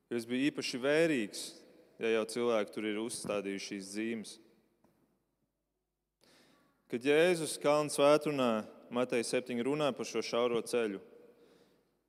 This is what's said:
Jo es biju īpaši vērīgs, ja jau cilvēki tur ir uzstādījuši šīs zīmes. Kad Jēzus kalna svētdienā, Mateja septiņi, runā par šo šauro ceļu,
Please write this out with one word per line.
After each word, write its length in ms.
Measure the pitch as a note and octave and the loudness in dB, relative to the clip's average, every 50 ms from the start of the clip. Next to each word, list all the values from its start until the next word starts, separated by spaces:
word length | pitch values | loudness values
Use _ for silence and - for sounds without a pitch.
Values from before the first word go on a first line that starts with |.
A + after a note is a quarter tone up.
| _ - | _ -6
Jo 60 | A#2+ A#2+ | -6 -6
es 80 | A2+ | -4
biju 260 | A#2 B2 B2+ C3+ D3+ | -4 -4 -2 -2 -2
īpaši 320 | D3+ - B2+ - - B2+ A#2+ | -2 -4 -6 -6 -6 -2 0
vērīgs, 580 | C#3 D3 D#3 E3 E3 D#3 B2 G#2+ F#2+ - - - - - - - - - - - _ _ - | 2 2 4 4 2 2 0 -2 -4 -6 -10 -12 -14 -14 -18 -20 -20 -20 -20 -20 _ _ -4
ja 100 | - A2+ A2+ A2+ | -2 0 0 0
jau 60 | A2 | 0
cilvēki 480 | A2 - B2 A#2+ A#2+ A#2 A2 G#2 F#2+ - | -2 -2 -2 0 0 2 0 0 -2 -4
tur 120 | A#2 G#2+ | -6 -4
ir 160 | G#2+ G#2 G#2 A2+ A#2+ | -4 -4 -4 -4 -6
uzstādījuši 640 | B2 - - - G#2 G#2 F#2+ G2 G2 G2 - - | -8 -8 -6 -4 -4 -4 -4 -4 -6 -6 -8 -8
šīs 200 | G#2 G2+ F#2+ F#2+ G2 | -10 -10 -10 -10 -8
zīmes. 420 | G#2+ A2 A2+ A#2 A2+ G2+ - - - - _ _ _ _ _ _ _ _ _ _ _ _ _ _ _ _ _ _ _ _ _ _ _ _ _ _ _ _ _ _ _ _ _ _ _ _ - - - _ _ _ _ _ _ _ _ _ - | -6 -4 -4 -4 -6 -8 -12 -16 -20 -20 _ _ _ _ _ _ _ _ _ _ _ _ _ _ _ _ _ _ _ _ _ _ _ _ _ _ _ _ _ _ _ _ _ _ _ _ -20 -20 -20 _ _ _ _ _ _ _ _ _ -8
Kad 160 | - A#2+ A#2 | -6 -2 2
Jēzus 540 | C#3+ C#3+ D#3 E3 F3+ F3+ E3 D#3+ C#3 - - | 4 6 6 6 6 4 2 0 -4 -4 0
kalna 320 | - D3 D3 D3+ D3+ C#3+ - | 2 4 4 4 2 0 2
svētdienā, 720 | - C#3+ C#3+ D3+ D3+ D3+ D#3 D3 C#3 B2+ A#2+ A2+ G#2+ G#2 - - - - - | 4 6 8 8 6 4 2 0 2 2 2 2 0 -2 -6 -12 -20 -14 -6
Mateja 320 | A#2+ A#2+ B2+ B2 C3 B2 | -2 -2 -2 0 0 0
septiņi, 400 | A2+ - - B2+ A#2+ - B2 A#2+ | 0 0 0 -2 -2 -2 -4 -2
runā 300 | A#2 B2+ C#3+ D3+ D3+ C#3 A#2 | -2 -2 0 0 0 0 -2
par 140 | - A#2 - | -2 -6 -6
šo 140 | - A2+ G#2+ | -4 -4 -4
šauro 320 | - - A#2 A#2+ B2 A#2+ A2+ A2 | 0 0 2 2 2 2 0 -2
ceļu, 320 | - - A#2+ A#2 G#2+ G2 F#2 - - - - - - - _ _ - _ _ _ _ _ _ _ _ _ _ _ | 0 0 0 0 0 -4 -6 -10 -14 -20 -20 -20 -20 -20 _ _ -20 _ _ _ _ _ _ _ _ _ _ _